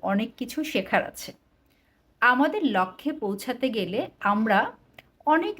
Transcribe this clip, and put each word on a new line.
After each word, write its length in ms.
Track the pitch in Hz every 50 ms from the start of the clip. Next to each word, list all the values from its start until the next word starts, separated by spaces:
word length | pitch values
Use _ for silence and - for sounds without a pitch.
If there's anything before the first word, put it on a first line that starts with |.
অনেক 280 | - 185 196 202 226 277 -
কিছু 220 | - 254 240 - 311 302
শেখার 400 | 311 - 202 185 - 208 175 -
আছে। 280 | - - - - - - _ _ _ _ _ _ _ _ _ _ _ _ _ _ _ _ _
আমাদের 400 | 226 247 254 254 285 320 - 427 320
লক্ষ্যে 460 | 254 202 185 185 185 - - - 294 311
পৌঁছাতে 540 | 311 214 196 208 196 - 254 247 247 269 254
গেলে 300 | 220 214 185 170 190 240 370 - - _
আমরা 400 | - 202 208 214 220 220 196 202 240 - - - _ _ _ - - _ _ _ _
অনেক 300 | 294 302 330 370 415 415